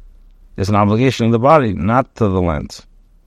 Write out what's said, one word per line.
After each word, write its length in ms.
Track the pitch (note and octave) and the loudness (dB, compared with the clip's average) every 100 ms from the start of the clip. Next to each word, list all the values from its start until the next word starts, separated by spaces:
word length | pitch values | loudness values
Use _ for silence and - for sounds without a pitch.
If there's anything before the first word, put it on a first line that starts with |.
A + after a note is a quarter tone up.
| - - - - - - | -20 -20 -20 -20 -16 -8
is 120 | G2 | -2
an 80 | G#2 | 0
obligation 500 | G2+ A2 C3 - A#2 | 2 2 0 0 0
of 60 | |
the 80 | A#2 | 2
body, 320 | C3 D#3 A#2 | 4 2 2
not 420 | F2+ F#2+ B2+ - | -2 -2 -2 -2
to 140 | - G#2 | -2 -2
the 120 | F#2 | 0
land. 440 | F2 D2+ - - - - _ _ | -2 -4 -8 -16 -20 -20 _ _